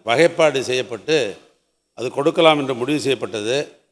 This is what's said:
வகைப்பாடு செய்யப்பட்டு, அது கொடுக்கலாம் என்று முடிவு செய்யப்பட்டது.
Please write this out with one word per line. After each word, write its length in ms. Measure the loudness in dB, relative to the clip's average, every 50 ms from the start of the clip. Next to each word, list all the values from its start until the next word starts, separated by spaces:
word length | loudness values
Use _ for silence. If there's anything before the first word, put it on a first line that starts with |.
| _
வகைப்பாடு 540 | 0 2 4 4 4 4 4 2 2 2 0
செய்யப்பட்டு, 760 | -2 -2 -2 -2 -4 -4 -8 -10 -4 -2 0 0 0 -2 -6 -10 -18 _ _ _ _ _ _ _ _ _ _
அது 160 | -8 -8 -6
கொடுக்கலாம் 480 | -4 0 0 0 2 4 4 4 4 4
என்று 140 | 0 -2 -4
முடிவு 260 | -4 -2 -2 -2 -2
செய்யப்பட்டது. 840 | 0 -2 -2 -2 -4 -6 -6 -6 -4 -2 -2 -2 -4 -6 -12 _ _ _